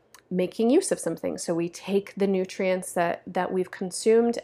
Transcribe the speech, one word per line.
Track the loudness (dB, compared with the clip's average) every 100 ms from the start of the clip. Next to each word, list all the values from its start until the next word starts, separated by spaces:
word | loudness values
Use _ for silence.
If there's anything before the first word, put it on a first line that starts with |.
| _ -20 _
making | -2 -2 0 4
use | 4 2
of | -2
something. | -2 -4 -6 -6
So | -2
we | -2 -2
take | -6 -2 -2 -2 0
the | 2
nutrients | 2 0 -2 0 0 -2
that, | -2 0 -2 -4
that | -4 -2
we've | -2 -4
consumed, | -4 -8 -2 4 6 4 0